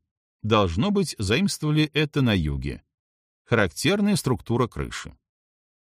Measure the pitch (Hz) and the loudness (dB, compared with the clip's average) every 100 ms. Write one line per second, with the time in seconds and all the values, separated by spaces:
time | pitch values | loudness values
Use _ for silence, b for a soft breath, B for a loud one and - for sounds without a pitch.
0 | _ _ _ _ 107 110 98 85 180 202 | _ _ _ _ 0 2 2 2 0 0
1 | 175 - 95 123 196 - 151 151 151 147 | -2 -2 0 0 0 -2 -2 0 0 0
2 | 151 147 127 101 76 69 67 57 _ _ | -2 0 2 2 0 -2 -6 -8 _ _
3 | _ _ _ _ - 110 98 - 139 208 | _ _ _ _ -2 0 0 0 -2 2
4 | 202 190 - 117 - 117 117 - 64 - | 2 2 0 -2 -2 -2 -2 -4 -8 -10
5 | - - _ _ _ _ _ _ | -14 -18 _ _ _ _ _ _